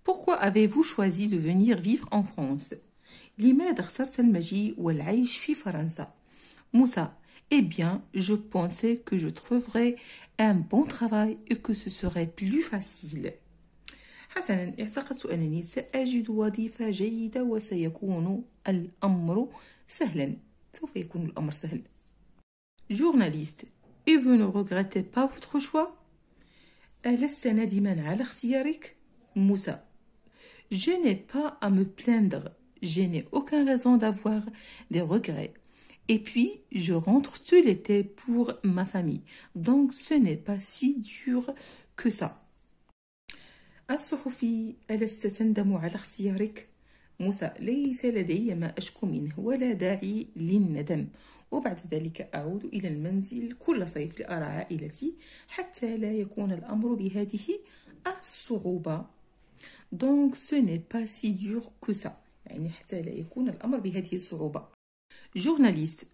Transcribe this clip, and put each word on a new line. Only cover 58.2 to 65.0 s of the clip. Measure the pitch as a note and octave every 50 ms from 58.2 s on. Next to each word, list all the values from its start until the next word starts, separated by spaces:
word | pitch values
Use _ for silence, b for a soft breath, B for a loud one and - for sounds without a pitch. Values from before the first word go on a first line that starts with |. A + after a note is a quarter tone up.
الصعوبة. | - - - - - - A#3 G3 - F#3 F3+ E3+ D#3+ D#3+ D#3 F3 - - _ _ _ _ _ _ B B B B B B B B B B
Donc, | - E3+ B3+ C4+ C#4+ C#4+ C#4+ C4+ C#4
ce | - - - D4+
n'est | C#4+ A#3+ F3+ E3 E3 E3 -
pas | - A#3 A3+
si | G#3+ - - - G#3
dur | G3 F#3 G3+ G3+ A3 A#3 A#3 - - -
que | - -
ça. | G3 - - - - - _ _ _ _ -
يعني | - - - D#3+ E3
حتى | E3 - - - G3 F3
لا | D#3+ E3
يكون | - D3+ D#3+ - - B3+ B3+ A3+
الأمر | - - - A#3+ C4+ A#3
بهذه | F#3+ F#3+ F3 F#3+ F#3 - F#3
الصعوبة. | F#3 - - F3 D#3 D#3 D3 D3 D#3+ - - _ _ _ _ _ _